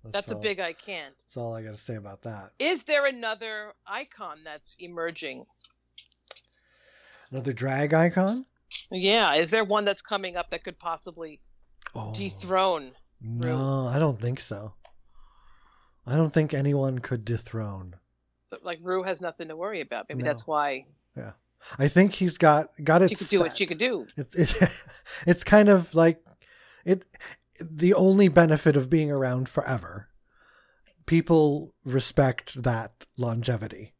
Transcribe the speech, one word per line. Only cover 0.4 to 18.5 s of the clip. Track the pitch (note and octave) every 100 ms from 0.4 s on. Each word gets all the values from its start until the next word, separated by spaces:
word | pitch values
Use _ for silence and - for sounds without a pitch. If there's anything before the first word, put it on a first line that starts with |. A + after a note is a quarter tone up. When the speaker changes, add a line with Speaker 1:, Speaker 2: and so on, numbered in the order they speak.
Speaker 2:
big | G#3+ F#3+
"I | F3
can't." | E3 - F3+ C#3 _
Speaker 1:
that's | - B2+
all | A#2
I | A2+
gotta | A2 G#2+
say | - A2
about | G2+ G2
that. | A2+ G#2+ F#2+ _
Speaker 2:
Is | D4 F4
there | - D4 C#4
another | B3+ A3+ G#3+ A3+ G#3+ G#3+ - -
icon | G#3 C#4+ - F#3 D3+
that's | D#3 D3+ - -
emerging? | F3 E3+ E3 D#3+ C#3+ B2+ - _ _ _ _ - _ _ _ - _ _ _ _ _ _ _ _ _
Speaker 1:
Another | C3 C3
drag | A#2 C3 C3+ D3
icon? | D#3+ E3+ F#3 F#3+ A#3+ C4 _ _ - -
Speaker 2:
Yeah, | F#3 F#3+ A3+ F#3+ D3
is | E3
there | A3
one | G3 G#3+ G3+
that's | G3
coming | - G3+ F#3+ F3
up | E3+
that | E3
could | - F3
possibly | E3+ E3 - E3 D#3+ D3 _ _ _ _ -
Speaker 1:
Oh. | A#2 G#2+
Speaker 2:
dethrone | A2 - - F3+ F#3 F#3+ E3 C3 _ _ _
Speaker 1:
No, | A2+ A#2 B2 B2+ C3+ C3+ B2+
Speaker 2:
Ru? |
Speaker 1:
I | C3+
don't | D#3 A2+
think | A#2 C3
so. | - G2+ G#2+ - _ - _ - - _ - - _ _ _ _ -
I | C#3+
don't | D#3+
think | D#3+ D#3
anyone | C#3 C#3 C#3+ C3+ C3
could | - B2
dethrone. | G#2+ A#2 - A2+ G#2 F#2+ F2+ F2 _ _ _ _
Speaker 2:
So, | _